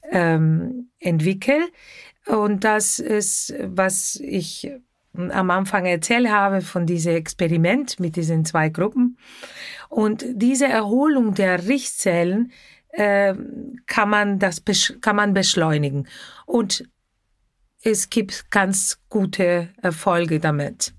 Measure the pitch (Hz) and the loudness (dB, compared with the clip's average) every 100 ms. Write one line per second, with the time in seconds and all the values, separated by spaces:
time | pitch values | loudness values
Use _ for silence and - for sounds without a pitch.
0 | - 196 165 160 160 160 170 254 247 _ | -2 0 2 4 4 2 -2 -8 -14 _
1 | 185 165 160 196 - 285 349 _ - - | -2 0 0 0 0 2 0 _ -20 -20
2 | - _ - 220 208 202 214 214 208 - | -20 _ -4 0 2 2 2 2 2 -2
3 | - 214 208 - - - 190 185 190 196 | 0 0 0 -4 -6 -8 -6 -2 0 0
4 | - - 277 196 165 - - 269 _ _ | -4 -8 -6 -6 -6 -10 -12 -14 _ _
5 | _ 175 175 190 190 185 190 220 269 262 | _ -10 -6 -2 0 0 0 0 0 -2
6 | - 240 247 208 196 196 185 180 170 175 | 0 2 2 2 2 0 -2 -2 0 0
7 | 165 165 160 - 170 165 170 247 269 - | 0 0 -2 -2 0 2 4 2 -2 -4
8 | 175 165 160 160 160 165 156 160 196 254 | -4 -2 0 0 0 2 0 0 -2 2
9 | 247 247 - - - - - - - 262 | 0 0 -20 -20 -20 -16 -16 -18 -6 0
10 | 214 214 262 240 240 269 269 226 208 240 | 0 0 -6 0 2 4 2 2 2 2
11 | 294 277 220 196 190 180 180 277 - - | 4 4 2 2 2 0 0 -2 -2 -2
12 | 196 170 175 196 240 - - - _ - | 0 2 2 0 -2 -6 -20 -20 _ -2
13 | 208 202 202 190 - - - - - - | 2 4 2 0 -8 -12 -14 -14 -4 0
14 | 208 208 202 196 196 170 - 190 - - | 2 2 2 0 0 -2 -2 0 0 -2
15 | - 208 208 196 185 - 160 151 147 139 | 0 2 2 2 2 2 2 2 0 -4
16 | 139 - - - - 240 233 - 254 _ | -6 -12 -20 -20 -2 0 0 -4 -8 _
17 | _ _ _ _ _ _ _ _ - 208 | _ _ _ _ _ _ _ _ -2 0
18 | - - 202 - - 202 190 196 - - | 0 -2 -2 -8 -2 0 2 0 -2 -4
19 | _ 214 190 190 180 175 170 - 185 160 | _ -2 -2 0 2 2 -2 -4 -4 -2
20 | - 170 170 156 160 147 143 - - | 0 0 2 0 0 0 -4 -6 -8